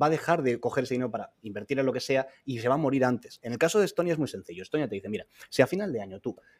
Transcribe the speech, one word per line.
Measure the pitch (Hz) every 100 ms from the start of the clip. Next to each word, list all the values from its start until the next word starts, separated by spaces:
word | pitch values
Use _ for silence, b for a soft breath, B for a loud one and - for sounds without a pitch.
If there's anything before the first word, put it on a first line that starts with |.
va | 151
a |
dejar | 160 - 170
de | 127 117
coger | 120 139
ese | 123
dinero | 127 123
para | 110 98 _
invertir | 110 101 104 139
en | 135
lo |
que | 123
sea | - 131 131 B
y | - 120
se | 120
va |
a | 143
morir | 139 135
antes. | 127 117 - -
En | 117
el | 117
caso | 165 208
de |
Estonia | 190 - 175
es | 160
muy | 135
sencillo. | 98 - 85
Estonia | 92 151 131
te | 98
dice, | 107
Mira, | 104 - B B
si | -
a | 127
final | 185 202
de | 117
año | 98 95
tú | 123 - b